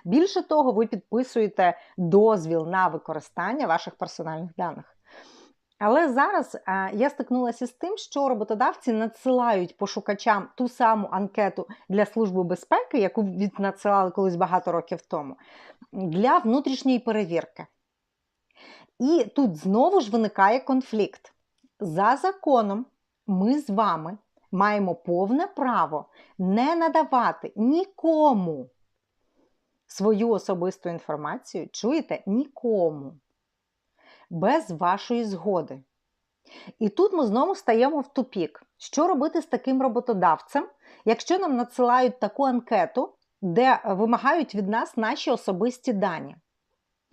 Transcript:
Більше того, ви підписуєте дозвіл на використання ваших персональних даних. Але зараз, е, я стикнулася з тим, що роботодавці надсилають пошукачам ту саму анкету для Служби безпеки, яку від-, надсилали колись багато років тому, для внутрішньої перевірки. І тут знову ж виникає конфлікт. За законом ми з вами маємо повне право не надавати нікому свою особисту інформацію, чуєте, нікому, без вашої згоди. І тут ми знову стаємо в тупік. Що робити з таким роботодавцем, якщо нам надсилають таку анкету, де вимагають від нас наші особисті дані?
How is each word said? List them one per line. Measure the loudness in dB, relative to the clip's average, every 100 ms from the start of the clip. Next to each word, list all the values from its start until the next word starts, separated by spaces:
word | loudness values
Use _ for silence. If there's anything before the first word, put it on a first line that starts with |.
Більше | 0 2 4 0
того, | 0 2 2
ви | 2 0
підписуєте | -4 -4 -4 -2 0 0 2 2 2 -8 -4
дозвіл | 4 6 6 4 0 -2 0
на | 0 0
використання | -2 -8 -10 -10 -6 -4 -2 0
ваших | -2 -2
персональних | -10 -12 -10 -10 -8 -10 -8
даних. | -8 -8 -18 _ _ -20 -20 -20 -20 _ _ -2
Але | 2 4 4
зараз, | 2 2 0 -2
е, | -8 -4 -4 -4
я | 0 -2
стикнулася | -2 -4 -2 -2 -4 -8
з |
тим, | -8 -8 -8
що | -8 -2 -2
роботодавці | -2 -2 0 -2 -2 -2
надсилають | -2 -2 -4 0 2 2 0 -2 -6
пошукачам | -8 -6 -6 -4 0 0 -2
ту | -6 -4
саму | 2 2 2 0
анкету | -4 -4 -2 -2 -2 -12 -12 -4
для | 0 0
Служби | 0 0 0
безпеки, | -2 -4 0 0 0 0
яку | 0 0
від-, | -4 -2 -4 -2
надсилали | -4 -2 0 2 2
колись | 0 -2 0
багато | 0 0 0
років | -4 -4 -10
тому, | -8 -8 -8 -14 -20 -20 -20 -20 -16
для | -8 -4 0 2 2
внутрішньої | 2 0 0 -2 0 0
перевірки. | 0 -2 -2 -4 -6 -14 -20 _ _ _ _ _ _ _ _ _ -20 -20 _ -4
І | 2 2 2 2
тут | 2 0
знову | 0 4 4 4
ж | 2
виникає | 0 0 4 4 4
конфлікт. | 0 -2 0 -2 -2 -4 -20 _ _ _ _ -10
За | -6 2 2 2
законом | -2 -2 2 2 2 -4 -8 _ _ _ -4
ми | 0 0 0
з | -2
вами | 0 0 0 -6 -14 _ _ -8
маємо | 0 0 2 -2
повне | -4 -2 -2 0 0 -2
право | -4 -2 0 -2 -4 -10 _ -20 -6
не | -2 0 0 0
надавати | 0 0 2 2 0 -2 -10 -2
нікому | 0 2 -2 -2 0 4 4 2 0 -4 -10 _ _ _ _ _ _ _ _ _ _ _ _
свою | -2 0 2 2
особисту | 0 -2 -4 -4 -4 -8
інформацію, | -10 -8 -8 -6 -10 -10 -12 -12
чуєте, | -6 -2 -2 -4 -8 -2
нікому, | -2 -4 -6 -2 2 0 -2 -14 -18 _ _ _ _ _ _ _ _ _ _ -12
без | -2 0 0 -2
вашої | -4 -2 -2 -2 -4
згоди. | -4 -6 -2 -2 -4 -12 _ _ _ _ _ _ _ -20 -18 -4
І | -4
тут | 2 2
ми | 2 0
знову | 2 0
стаємо | -2 0 2 2 0
в | -4
тупік. | -4 -4 -4 -6 -8 _ _
Що | -6 0 0
робити | 2 0 -2
з | -4
таким | -4 -2 0
роботодавцем, | 0 -2 -2 2 2 2 -2 -6 -6 _ _ -6
якщо | -2 -2 0 -2
нам | 0 -2
надсилають | -4 0 2 4 2 0
таку | -6 -2
анкету, | 0 0 0 0 0 -2 -6 _ _ -8
де | -2 2 4 2
вимагають | 0 -2 0 0 2 0 -2
від | -4 -4
нас | -4 -4 -4
наші | -4 -4 -2
особисті | -2 -2 -2 -2 -4 -4
дані? | -2 -2 -4 -10 -18 _ _ _ _ _ _ _